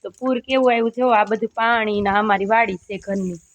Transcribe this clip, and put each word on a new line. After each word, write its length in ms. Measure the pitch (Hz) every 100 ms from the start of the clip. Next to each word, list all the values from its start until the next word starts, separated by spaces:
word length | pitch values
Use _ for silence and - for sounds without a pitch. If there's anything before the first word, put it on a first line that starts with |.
તો 60 | 196
પૂર 300 | _ 254 247
કેવું 320 | 254 262 254
આવ્યું 200 | 233 226 233
જો, 100 | 254
આ 160 | 220
બધું 240 | 202 214 220
પાણી 520 | - 226 233 214 208
ને 100 | 202
અમારી 340 | 202 214 196
વાડી 320 | 196 226 226 185
છે 200 | - 196
ઘરની. 420 | - 196 185 170 _